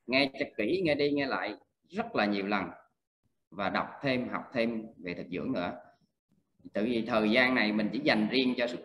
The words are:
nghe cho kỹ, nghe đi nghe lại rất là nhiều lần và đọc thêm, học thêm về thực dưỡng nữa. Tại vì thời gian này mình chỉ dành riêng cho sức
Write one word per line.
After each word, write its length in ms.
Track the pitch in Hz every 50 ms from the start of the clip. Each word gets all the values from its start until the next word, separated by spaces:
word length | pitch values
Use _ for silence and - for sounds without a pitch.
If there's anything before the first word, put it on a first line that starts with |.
| _
nghe 220 | 117 123 135 143 - - -
cho 60 | 143 - -
kỹ, 240 | - 107 113 160 196 185
nghe 120 | 156 147
đi 160 | 139 143 147
nghe 140 | 143 143 139
lại 300 | 131 107 92 95 107 104 - - _ _ _ _ _
rất 260 | 165 202 233 - -
là 100 | 131 107
nhiều 200 | 104 104 98 95
lần 180 | 98 104 98 90 82 - - - _ _ _ _ _ _ _ _ _ _ _ _ _
và 200 | - 95 98 92
đọc 180 | 98 98 80 - - -
thêm, 280 | - 139 127 123 120 107
học 140 | 101 87 - - -
thêm 320 | 120 117 117 117 110 107 - -
về 160 | - 80 87 87
thực 140 | - 87 -
dưỡng 200 | 90 85 - 127
nữa. 200 | 131 95 87 87 87 - - - _ _ _ _ _ _ _ _ _ _ _ _ _ _ _ - -
Tại 100 | 101 104
vì 220 | 123 123 113 113
thời 240 | 117 117 110 107 107
gian 240 | 110 127 131 127 127
này 160 | 117 107 107
mình 180 | 107 107 107 104 101
chỉ 60 | 123 -
dành 240 | 139 120 107 110 101
riêng 220 | 113 135 131 127 123
cho 100 | 127 120
sức 120 | 120 123 - -